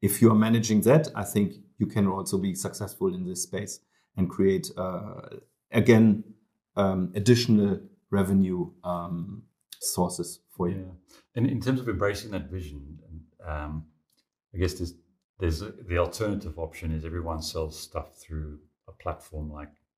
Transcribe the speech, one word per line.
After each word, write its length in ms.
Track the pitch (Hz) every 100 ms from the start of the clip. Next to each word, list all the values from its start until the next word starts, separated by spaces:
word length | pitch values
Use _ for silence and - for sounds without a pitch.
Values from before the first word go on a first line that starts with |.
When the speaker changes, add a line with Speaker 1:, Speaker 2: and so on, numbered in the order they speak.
Speaker 1:
If 200 | 101 -
you 100 | 117
are 40 | 107
managing 460 | 110 117 113 107
that, 280 | 110 147 156 -
I 80 |
think 300 | 101 107 101 - - _
you 80 | 107
can 220 | - 98
also 300 | 95 92 98
be 180 | 95 90
successful 580 | 98 - 101 - 95
in 120 | 90 90
this 180 | 90
space 360 | - 95 - - _ _ _ -
and 120 | 90
create, 400 | - 98 95 80 -
uh, 600 | 92 87 104 - - - _ _ _
again, 520 | - 113 110 113 101 - - _ _ _ -
um, 360 | 98 95 90 104
additional 640 | 98 120 - 110 101 95 - _ _
revenue, 600 | 101 92 98 95 90 85 -
um, 600 | 90 87 85 85 85 - - _ _ -
sources 640 | - - 87 - 85 - _
for 200 | - 90
you. 60 | 95
Speaker 2:
Yeah. 180 | 92 - _ - _
And 140 | - 131
in 140 | 131
terms 180 | 107 131
of 80 | 123
embracing 440 | 92 101 101 117
that 200 | 95 78
vision, 480 | 92 82 71 71 80 - 82 - _ 85
um, 380 | 76 76 78 78 _ _ _ _ _ _
I 40 | 95
guess 160 | 90
there's, 200 | - 85 - _ _ _ _
there's 220 | 87 78
a, 100 | 107
the 260 | - 107 85
alternative 640 | 82 - 107 98 85 78
option 320 | 80 - 82
is 140 | 78 80
everyone 360 | 85 80 80
sells 380 | 78 82 80 78
stuff 380 | - 82 - _
through 420 | - 78 76 76 _ _ - -
platform 480 | - 76 - 78 76 76
like 140 | 76 _ _